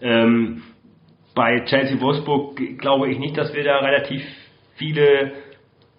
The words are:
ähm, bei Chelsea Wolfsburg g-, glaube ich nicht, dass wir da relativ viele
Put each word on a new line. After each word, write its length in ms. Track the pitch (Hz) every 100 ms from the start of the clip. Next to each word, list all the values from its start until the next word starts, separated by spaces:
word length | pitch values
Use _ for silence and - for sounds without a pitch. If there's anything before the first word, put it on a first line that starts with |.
ähm, 600 | 123 117 117 117 113 - - - _ _ _ _ _
bei 280 | - 117 120 117
Chelsea 340 | 135 135 127
Wolfsburg 560 | 127 147 - 143 - -
g-, 160 | 127 -
glaube 340 | 139 139 135
ich 100 | 117
nicht, 180 | 147 151
dass 160 | 143
wir 100 | 147
da 140 | 143 139
relativ 420 | - 143 - - - - - _ _ -
viele 580 | 156 151 143 139 135 - - - _ _ _